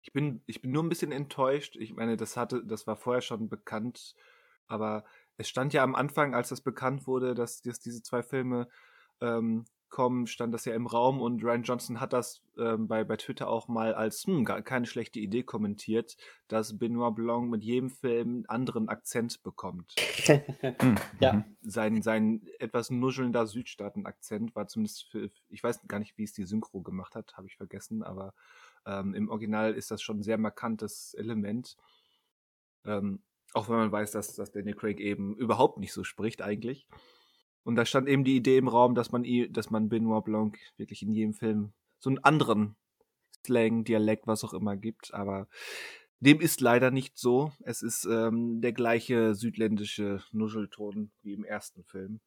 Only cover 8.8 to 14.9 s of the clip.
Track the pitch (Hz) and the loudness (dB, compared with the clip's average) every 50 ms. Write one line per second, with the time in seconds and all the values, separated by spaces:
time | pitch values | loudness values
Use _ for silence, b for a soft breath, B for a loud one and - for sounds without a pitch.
8.8 | b b b b b b b _ 123 120 117 117 113 113 113 113 117 _ _ _ | b b b b b b b _ -4 -2 0 0 0 0 0 -2 -4 _ _ _
9.8 | _ _ - - 127 123 127 123 120 113 - - 123 117 117 117 - 127 113 117 | _ _ -2 0 2 2 2 0 -2 -4 -4 -4 -4 -4 -4 -4 -4 -4 -4 -2
10.8 | 120 113 110 117 120 131 139 135 120 120 123 113 107 120 120 120 120 123 123 120 | -4 0 2 4 4 4 4 2 0 -2 -2 0 0 0 0 0 0 -2 -4 -4
11.8 | - - 120 113 135 127 - 127 117 - - - _ _ _ - 120 117 113 110 | -4 -8 -6 -6 -4 -2 0 -2 -2 -2 -10 -16 _ _ _ -4 0 0 0 0
12.8 | 110 104 113 110 110 - 117 107 - - 127 - - 101 113 113 - - 117 113 | 0 0 0 0 0 0 -2 -6 -4 -8 -8 -6 -2 -2 -2 -2 -2 -2 -2 0
13.8 | 113 113 110 110 110 110 104 - - - 190 160 110 101 98 - 110 - 131 127 | 0 0 0 0 -2 -2 -2 -4 -2 0 2 2 2 0 0 -4 -4 -2 -2 -2
14.8 | 120 113 | -2 -2